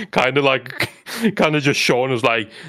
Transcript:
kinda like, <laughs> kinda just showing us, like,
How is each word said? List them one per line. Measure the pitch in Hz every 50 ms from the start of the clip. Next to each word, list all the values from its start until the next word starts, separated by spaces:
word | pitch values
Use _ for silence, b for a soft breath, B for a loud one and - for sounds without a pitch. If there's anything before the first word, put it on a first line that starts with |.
| 214 B -
kinda | 202 147 131 131 143
like, | 139 135 131 127 127 - - - - - - - _
<laughs> | - - 226 233 214 -
kinda | - - 156 151 151
just | 135 143 139 -
showing | - - 143 120 127 131 131
us, | 117 -
like, | 123 117 113 107 B B B B